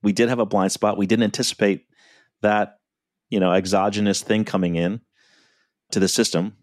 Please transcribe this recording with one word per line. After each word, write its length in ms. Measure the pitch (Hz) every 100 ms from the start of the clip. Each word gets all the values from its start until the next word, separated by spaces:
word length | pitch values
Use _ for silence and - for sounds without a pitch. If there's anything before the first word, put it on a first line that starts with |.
We 100 | 104
did 180 | 95 120
have 80 | 123
a 80 | 107
blind 260 | 107 98
spot. 240 | - 104 101
We 100 | 98
didn't 180 | 110
anticipate 600 | 107 - 120 - 104 92 _ _ _ _ _ _
that, 380 | 104 104 104 _ _ _ _ _ _
you 100 | 110
know, 120 | 92
exogenous 720 | 92 92 98 101 104 104 98
thing 220 | - 110
coming 320 | 110 101 90 85
in 240 | 87 113 _ _ _ _ _ _ _ _ _
to 100 | -
the 80 | 92
system. 480 | - 113 85 98 104